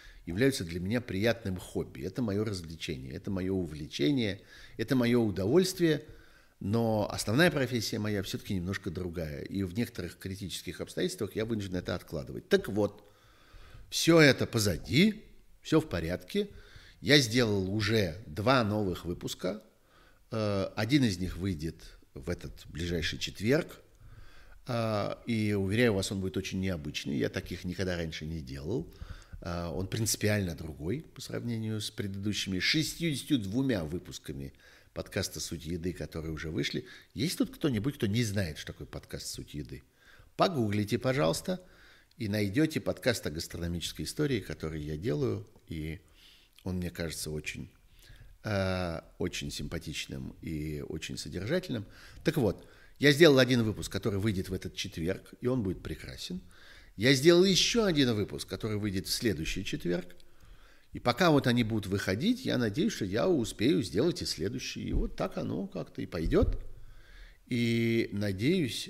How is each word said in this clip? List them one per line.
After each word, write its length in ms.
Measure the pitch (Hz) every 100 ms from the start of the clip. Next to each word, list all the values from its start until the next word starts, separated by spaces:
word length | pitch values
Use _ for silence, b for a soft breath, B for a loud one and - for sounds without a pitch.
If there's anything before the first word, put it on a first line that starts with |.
| B B -
являются 380 | 90 135 135
для 160 | 87 82
меня 220 | 90 120
приятным 560 | - 92 113 113 98 92
хобби. 460 | - 95 - -
Это 180 | 71 -
мое 220 | 117 98
развлечение, 720 | 110 95 80 80 - 71 65
это 180 | 80 104
мое 240 | 95 90 95
увлечение, 840 | 85 78 73 - 143 139 107 92 B B B -
это 180 | 113 131
мое 260 | 120 120
удовольствие. 840 | 110 92 95 160 185 - 170 147 B B B B B -
Но 500 | 98 117 113 107 101
основная 380 | - - 117 175
профессия 480 | 147 127 123 - 113
моя 240 | 107 104
все-таки 320 | 92 123 -
немножко 380 | 98 87 98 -
другая. 500 | 85 90 85 78 71
И 220 | - 95
в 100 | 95
некоторых 460 | 92 117 - 85 -
критических 600 | 95 95 95 - - 82
обстоятельствах 560 | 92 - 175 180 101 -
я 100 | 110
вынужден 300 | 113 98 90
это 200 | 95 92
откладывать. 540 | - 80 67 60 -
Так 200 | 196 -
вот, 340 | 101 101 - b b b b b b b b -
все 300 | - - 165
это 260 | 147 117 107
позади, 800 | 120 104 78 - 127 208 196 - - - -
все 200 | - 156
в 80 | 156
порядке. 600 | 90 80 90 - 202 208 B B B B B
Я 160 | 98 147
сделал 560 | 120 120 117 101 92
уже 500 | 104 101 113 92 76 -
два 360 | 78 104 135
новых 420 | 107 107 101 85 82
выпуска. 580 | 87 - - 180 208 - _ b b b b _
Э, 400 | 113 107 101 95 -
один 280 | 110 147
из 140 | 123 87
них 200 | 90 82
выйдет 440 | 98 85 80 - - - -
в 160 | 76 71
этот 380 | 87 - - -
ближайший 500 | 73 85 85 82 69
четверг. 640 | - 69 107 147 175 - - b b b b b b - -
Э, 480 | 120 113 107 101 - -
и, 280 | 113 107
уверяю 420 | 104 98 110 123 98
вас, 160 | 95
он 100 | 98
будет 160 | 92 104
очень 220 | 92 95
необычный. 580 | 95 87 73 69 69 71
Я 120 | 107
таких 340 | 98 - 87
никогда 340 | 90 85 92 87
раньше 300 | 82 80 78
не 120 | 82
делал. 540 | 65 95 76 123 165 B B B B -
Э, 260 | - 87 85
он 140 | 78 98
принципиально 680 | 107 110 - 104 104 92 78
другой 460 | 80 69 78 131
по 200 | - -
сравнению 600 | - 113 117 113 110 107
с 100 | 104
предыдущими 680 | - 101 98 101 95 - 92
шестьюдесятью 800 | - 101 - - 165 127 - 143
двумя 440 | 98 117 135 107
выпусками 720 | 78 87 - - - 69 69 B B B B
подкаста 460 | - - 104 92 82
"Суть 260 | - 82 76
еды", 280 | 87 87
которые 380 | 82 76 85 80
уже 180 | 78 78
вышли. 360 | 92 143 - B B B
Есть 240 | - 147 -
тут 180 | 262 -
кто-нибудь, 400 | 160 113 113 143
кто 120 | 107
не 160 | 107
знает, 340 | 117 101 90 73
что 160 | -
такое 140 | - -
подкаст 400 | - - 73 -
"Суть 260 | - 65
еды"? 300 | 76 69 67 - b b b b -
Погуглите, 640 | 185 160 110 104 101 117
пожалуйста, 640 | 127 131 160 160 - 185 B B B B B -
и 100 | 110
найдете 520 | 107 101 107 156 131
подкаст 460 | 95 87 127 113 -
о 60 |
гастрономической 760 | 78 - 87 85 85 78 - 78
истории, 340 | - 147 120
который 420 | - 78 80 78
я 160 | 76 78
делаю. 500 | 107 147 123 104 107 - -
И 320 | 82 78 78 b b b b b -
он 140 | 98 90
мне 120 | 87
кажется 400 | 85 82 76 78
очень, 400 | 78 - - 65 - - b b b b -
э, 580 | 110 101 95 92 87 80 - -
очень 320 | 90 - 71
симпатичным 840 | - 73 82 - 71 - 67 65 -
и 420 | - 78 76 76 -
очень 300 | 80 - 64
содержательным. 680 | - 90 101 180 - 120 98 B B B
Так 140 | - 151
вот, 300 | 110 82 B B B -
я 120 | 139
сделал 280 | 139 165 135
один 240 | 127 127
выпуск, 280 | 110 87 82
который 280 | 98 117 98
выйдет 300 | 110 95 92
в 40 |
этот 220 | 92 90 -
четверг, 580 | 98 - 80 - - -
и 60 | 120
он 160 | 131
будет 180 | 95 87
прекрасен. 600 | - 78 - 62 - 180 - B B B B -
Я 160 | 117
сделал 300 | 139 156 175
еще 420 | 190 180 - 240 208
один 280 | 151 127
выпуск, 340 | 107 92 71 -
который 300 | 95 113 107
выйдет 300 | 104 95 85
в 40 |
следующий 520 | - 120 120 160 -
четверг. 520 | 101 147 175 175 - - b b b b b b b
И 60 | -
пока 320 | 120 120 180
вот 160 | 143 127
они 160 | 120
будут 240 | 110 110 95
выходить, 580 | 98 - 98 185 247 120
я 120 | 120
надеюсь, 360 | 117 101 208
что 120 | - 92
я 220 | 104 165
успею 540 | 160 110 - 113 180
сделать 400 | 104 95 160 -
и 40 | 82
следующий. 580 | - 90 127 - -
И 100 | 98
вот 220 | - 233 -
так 220 | 202 -
оно 300 | 113 - 196
как-то 340 | - 147 -
и 40 | 110
пойдет. 560 | 85 82 156 247 - - b b b b b b b -
И 600 | 120 120 117 117 113 -
надеюсь, 800 | 101 104 92 120 190 131 -